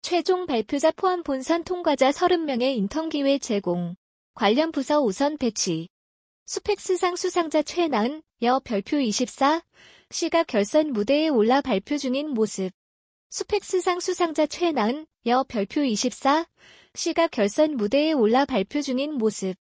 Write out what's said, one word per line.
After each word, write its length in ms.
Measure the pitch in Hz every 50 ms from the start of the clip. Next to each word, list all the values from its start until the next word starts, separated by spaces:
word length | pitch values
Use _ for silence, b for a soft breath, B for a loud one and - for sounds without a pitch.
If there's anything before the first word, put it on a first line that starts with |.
최종 440 | - - 349 339 320 - 370 359 370
발표자 440 | - 277 226 214 - 294 285 330 320
포함 320 | 320 - - 370 370 349
본선 400 | 330 - 269 262 262 - 330 339
통과자 480 | 320 - 370 359 339 330 285 - 262 262
서른 340 | 285 - 370 349 370 339 320
명의 320 | 294 262 226 247 269 277
인턴 320 | 226 190 202 - 311 320 320
기회 300 | 311 294 277 269 277 277
제공. 560 | - - 220 202 - 180 175 175 175 170 180 _ _ _ _ _ _ _ _
관련 380 | - 233 202 220 277 320 330
부서 280 | 320 294 262 - 294 294
우선 380 | 285 214 190 - 277 294 311 285
배치. 500 | 262 233 214 - - 190 165 160 165 - _ _ _ _ _ _ _ _ _ _ _
수펙스상 680 | - - - _ - 415 - - - 370 349 - 349 359
수상자 460 | 349 - 359 - 359 330 311 - 311
최나은, 600 | 302 - - 349 349 311 269 214 208 247 302 311 _ _ _ _
여 160 | 233 240 254 269
별표 380 | _ - 233 202 196 - 320 294
이십사, 640 | 269 214 202 - 254 - - - 269 277 311 339 _ _ b b b b b b b b
씨가 340 | - - 339 311 - 330 330
결선 480 | - - 208 202 - - 302 311 302
무대에 360 | 262 202 208 214 277 294 311 320
올라 320 | 285 226 208 226 254 277
발표 380 | 277 269 226 190 - - 294 285
중인 320 | 269 254 254 277 294 311
모습. 400 | 277 220 220 208 - - 190 185 _ _ _ _ _ _ _ _ _ _ _ _
수펙스상 680 | - - - - 415 392 - - - 370 349 381 349 359
수상자 460 | - - 349 - 359 330 302 - 302
최나은, 600 | 294 - - 359 339 311 262 208 220 262 302 311 _ _ _ _
여 180 | 233 240 262 269
별표 380 | _ - 220 196 - - 311
이십사, 640 | 294 262 214 196 - 247 - - - 269 285 320 339 _ b b b b b b b b b
씨가 340 | - - 339 311 339 330 330
결선 480 | - - 202 - - - 302 311 302
무대에 360 | 247 202 208 - 277 302 320
올라 340 | 320 277 220 214 226 269 285
발표 340 | - 269 208 196 _ - 294
중인 340 | 277 269 247 254 277 302 311
모습. 400 | 262 220 220 208 - 196 190 185 _ _